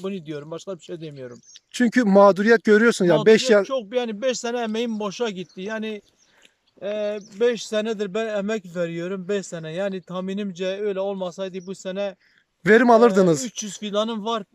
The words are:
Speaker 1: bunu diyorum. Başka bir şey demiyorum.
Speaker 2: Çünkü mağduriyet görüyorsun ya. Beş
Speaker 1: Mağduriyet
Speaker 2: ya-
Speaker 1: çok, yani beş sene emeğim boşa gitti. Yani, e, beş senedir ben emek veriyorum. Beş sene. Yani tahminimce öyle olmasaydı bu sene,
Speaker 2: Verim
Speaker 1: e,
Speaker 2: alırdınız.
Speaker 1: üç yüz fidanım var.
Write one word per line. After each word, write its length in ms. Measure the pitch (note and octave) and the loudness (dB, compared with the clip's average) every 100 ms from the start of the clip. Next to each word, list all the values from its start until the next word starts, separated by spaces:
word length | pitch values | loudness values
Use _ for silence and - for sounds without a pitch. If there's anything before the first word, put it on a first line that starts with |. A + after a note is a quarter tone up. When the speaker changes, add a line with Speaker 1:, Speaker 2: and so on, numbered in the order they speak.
Speaker 1:
bunu 240 | F#3+ G3 D3+ | -8 -8 -10
diyorum. 240 | D3 D3 | -12 -12
Başka 280 | E3 - F#3 | -14 -12 -14
bir 40 | |
şey 180 | - F3 | -14 -14
demiyorum. 380 | D#3+ C#3 B2+ A#2+ _ - _ | -14 -14 -16 -18 _ -20 _
Speaker 2:
Çünkü 340 | - A#3+ B3+ | -2 0 0
mağduriyet 600 | G#3+ G3 G3+ F#3 G#3 A#3 | 4 8 8 6 4 2
görüyorsun 400 | - G#3+ A#3 - | 4 4 4 2
ya. 80 | F3+ D#3 G#3+ | 2 4 6
Beş 160 | A3 | 6
Speaker 1:
Mağduriyet 80 | B3+ | 6
Speaker 2:
ya- 140 | G#3 | 2
Speaker 1:
çok, 300 | F#3+ C4+ G3 | 2 -4 -4
yani 280 | B3 A#3+ G#3 | -4 -4 -4
beş 160 | C4 A#3+ | -4 -4
sene 220 | A#3 A#3+ | -4 -6
emeğim 400 | A3+ A3 A#3+ A3 | -4 -4 -4 -4
boşa 300 | G#3 F3 A#3 | -6 -4 -6
gitti. 300 | F#3 E3+ F#3+ | -6 -12 -12
Yani, 420 | F#3+ A3 A3 G#3 _ _ _ _ _ _ _ _ | -10 -8 -8 -10 _ _ _ _ _ _ _ _
e, 360 | G3+ G#3+ G#3 G#3+ G#3 G3 | -8 -6 -6 -8 -10 -2
beş 260 | A#3+ A3+ - | 0 0 -4
senedir 480 | G#3+ A3 G3+ G3+ | -4 -4 -4 -6
ben 120 | G#3+ A3+ | -6 -4
emek 500 | G#3 G3 A3 F3+ F3 | -4 -4 -4 -6 -6
veriyorum. 520 | E3+ E3+ F3 G3 F3+ | -6 -6 -6 -8 -6
Beş 180 | G3+ - | -6 -6
sene. 260 | E3+ D#3+ | -12 -10
Yani 300 | E3 G3+ F#3+ | -6 -6 -8
tahminimce 640 | - F3+ F#3 G3 G3+ E3+ F#3 G3 | -10 -8 -6 -6 -6 -6 -6 -4
öyle 200 | G#3 F#3+ | -4 -4
olmasaydı 680 | G3 G3 F3+ F3+ F#3+ F#3 F3+ | -4 -6 -8 -8 -10 -10 -12
bu 80 | |
sene, 420 | F#3 F#3+ F#3 G3+ - _ _ _ _ F3 | -12 -10 -6 -6 -8 _ _ _ _ 6
Speaker 2:
Verim 240 | A3+ B3 | 6 8
Speaker 1:
e, 20 | |
Speaker 2:
alırdınız. 520 | A3+ A#3 G3 F3+ D3+ | 8 8 6 4 2
Speaker 1:
üç 180 | B3 - | -2 -10
yüz 160 | G#3 - | -12 -10
fidanım 460 | G#3 G3+ A3 A3 | -6 -4 -4 -6
var. 180 | G#3+ A3+ G3 | -6 -6 -8